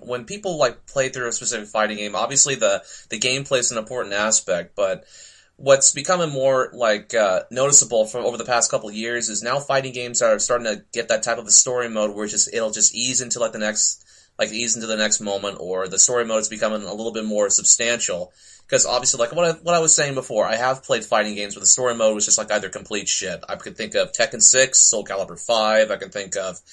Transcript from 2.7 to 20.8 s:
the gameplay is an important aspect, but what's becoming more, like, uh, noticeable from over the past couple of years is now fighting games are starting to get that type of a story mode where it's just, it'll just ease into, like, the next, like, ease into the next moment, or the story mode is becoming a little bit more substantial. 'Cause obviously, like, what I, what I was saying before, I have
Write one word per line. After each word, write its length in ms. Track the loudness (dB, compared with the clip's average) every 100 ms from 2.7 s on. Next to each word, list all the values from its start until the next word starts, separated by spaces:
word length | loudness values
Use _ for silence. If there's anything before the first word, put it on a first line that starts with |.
| 0 -4 -20 -12
the 100 | -4
gameplay 400 | -2 -2 0 0
is 120 | 0
an 60 | -4
important 360 | -6 -8 -4
aspect, 640 | -2 0 0 0 -4 -4 -4
but 300 | -2 -2 -10 -20 -20 -20 _ _
what's 340 | 4 6 6
becoming 380 | 2 -2 0 0
more, 400 | 0 2 2 0
like, 400 | 0 0 0 0
uh, 300 | 2 2 2 -2
noticeable 540 | 0 4 4 4 2 0
from 200 | 0 -4
over 120 | -4
the 80 | -2
past 240 | 0 0
couple 180 | -2 -6
of 60 | -8
years 320 | -4 -4 -4
is 120 | -6
now 160 | -2 -4
fighting 320 | 0 -2 -2
games 300 | -8 -6 0
are 160 | 2 2
starting 260 | 2 0 -2
to 180 | -6 -6
get 140 | -6 0
that 140 | 0
type 140 | 0 -4
of 80 | 2
a 40 |
story 380 | 4 4 0 -2
mode 260 | -2 -2 -2
where 100 | -6
it's 80 |
just, 200 | -2 -2
it'll 180 | -2 -4
just 220 | 0 0 0
ease 260 | -4 -4
into, 180 | -4 -4
like, 120 | -4
the 40 | -2
next, 460 | -4 0 -2 -2 _ -20 _ -6
like, 140 | -4
ease 240 | -2 -4 -4
into 120 | -4
the 80 | -2
next 220 | 0 0
moment, 380 | -2 -4 -4 -8
or 280 | -6 -4 -4
the 100 | 2
story 260 | 2 2 0
mode 160 | -2
is 60 | -2
becoming 340 | -2 -2 -2
a 100 | -6
little 180 | -6 -6
bit 140 | -6 -4
more 240 | 0 2
substantial. 840 | 2 2 2 2 0 -2 -6 -8 _ -20 -20 -2
'Cause 180 | 0 2
obviously, 340 | 0 0 0
like, 140 | 0
what 120 | 0 0
I, 60 |
what 200 | 0 0
I 60 | 2
was 160 | 4 2
saying 180 | 2
before, 320 | -2 -2 0 0
I 120 | 0
have 260 | 0 -2